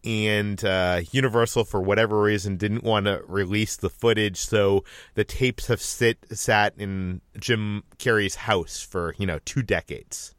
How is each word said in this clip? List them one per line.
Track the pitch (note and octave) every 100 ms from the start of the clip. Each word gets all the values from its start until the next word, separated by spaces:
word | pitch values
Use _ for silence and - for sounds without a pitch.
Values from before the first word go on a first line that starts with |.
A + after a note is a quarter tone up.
And, | A2+ A2 G#2+ G#2 G#2 G2
uh, | G#2 F#2+ F2+ F2+ E2+
Universal, | C3 C3 A#2 A2+ A#2+ A2
for | G2+
whatever | F#2+ G2+ A2 G#2+
reason, | G#2 G#2 G2 F#2
didn't | G#2 A2
wanna | A#2 G#2+ G2+ G2 -
release | G2 F#2 G#2 A2 -
the | F#2+
footage, | - A#2 G#2+ G#2 F2+
so | - G#2+ G2 G2 - - - -
the |
tapes | G#2 - B2+ A#2 -
have | A#2
sit, | - - A#2 A2+ -
sat | A2 - G#2+ G#2 -
in | G2+ F#2+ F#2 F#2 _ -
Jim | - A2+ G#2+ G#2 - -
Carrey's | B2 A2 G2 -
house | - G2 D#2+ -
for, | - F#2 E2+ D2+
you | G2
know, | D#2
two | - -
decades. | A2 F#2 - C#2+ - - -